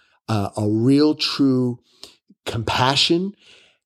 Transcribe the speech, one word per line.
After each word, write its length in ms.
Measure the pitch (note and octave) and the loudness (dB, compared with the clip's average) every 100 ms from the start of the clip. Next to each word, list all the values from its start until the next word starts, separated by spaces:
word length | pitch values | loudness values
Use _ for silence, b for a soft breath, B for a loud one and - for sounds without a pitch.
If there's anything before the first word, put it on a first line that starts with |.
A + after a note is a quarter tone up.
| _ _ - | _ _ -4
uh, 220 | A2 G2 - | -4 -2 -4
a 100 | G#2 | -2
real 460 | A2 B2 C#3 D3+ | 0 2 4 2
true 640 | D3 - - C3+ B2+ B2 A#2+ B B B B _ _ | 0 -4 0 0 2 -2 -4 B B B B _ _
compassion 880 | - A#2+ G#2 - B2+ C3+ - E3+ G3 - b b b b | -10 -6 -4 0 2 2 2 0 -2 -10 b b b b